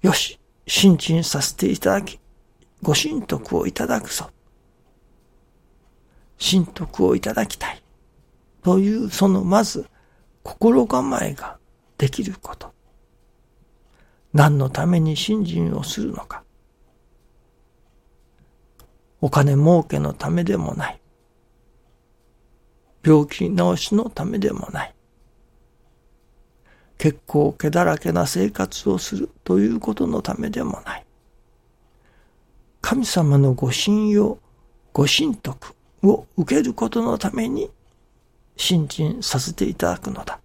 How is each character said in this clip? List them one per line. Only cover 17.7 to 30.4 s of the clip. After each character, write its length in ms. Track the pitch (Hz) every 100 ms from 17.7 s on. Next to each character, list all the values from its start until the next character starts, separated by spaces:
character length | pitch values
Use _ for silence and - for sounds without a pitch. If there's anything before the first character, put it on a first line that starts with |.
| _ _ _ _ _ _ _ _ _ _ _ - _ _ _
お 100 | 147
金 240 | 139 143
儲 280 | 139 151 175
け 160 | 151 143
の 160 | 147
た 160 | - 147
め 140 | 170
で 120 | 170 196
も 180 | -
な 160 | - -
い。 100 | - _ _ _ _ _ _ _ _ _ _ _ _ _ _ _ _ _ _ _ _
病 220 | - 156 147
気 280 | - 175
治 220 | 185 175 180
し 180 | - 202
の 120 | 233
た 140 | -
め 140 | - 104
で 140 | -
も 160 | - -
な 160 | - -
い。 80 | _ _ _ _ _ _ _ _ _ _ _ _ _ _ _ _ _ _ _ _ _
結 220 | 156 139 -
構 240 | 147 151
気 180 | 151 160
だ 140 | 160
ら 120 | 175 151
け 140 | 170
な 160 | 165 160
生 240 | 175 196
活 400 | 202 190 - -
を 80 | 185
す 160 | - 196
る 140 | - _
と 160 | - 185
い 80 | 208
う 100 | 233
こ 160 | 214
と 140 | 208 185
の 120 | 233
た 140 | -
め 160 | -